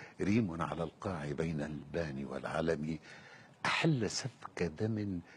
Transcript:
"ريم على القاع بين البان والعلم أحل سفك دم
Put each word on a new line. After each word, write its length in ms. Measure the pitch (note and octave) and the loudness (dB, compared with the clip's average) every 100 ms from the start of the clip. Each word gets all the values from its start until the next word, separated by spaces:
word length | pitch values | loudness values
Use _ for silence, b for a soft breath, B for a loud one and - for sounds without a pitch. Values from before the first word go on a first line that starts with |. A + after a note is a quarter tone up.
| B - | B -2
"ريم 400 | F#2 A2+ G2 E2 | 4 4 4 0
على 220 | D#2+ D#2 | -2 -2
القاع 480 | D#2+ - G2+ F2 D2 | -4 -2 -4 -2 -2
بين 300 | C#2+ D#2+ D#2 | 0 0 0
البان 640 | D2 D2 C2+ E2+ D#2+ C2+ C2+ | -2 -4 -4 -2 -2 -4 -4
والعلم 720 | C2+ - D2 E2 D2+ D2+ D#2 B B B B B - - | -4 -2 2 2 2 0 -2 B B B B B -6 0
أحل 440 | - E3 C3+ F#2+ | 4 4 4 2
سفك 540 | - B2 - - - | 0 -4 -8 -12 -2
دم 560 | E2+ D2+ G#2+ G#2+ G2+ F2 - | -2 0 0 2 0 -2 -4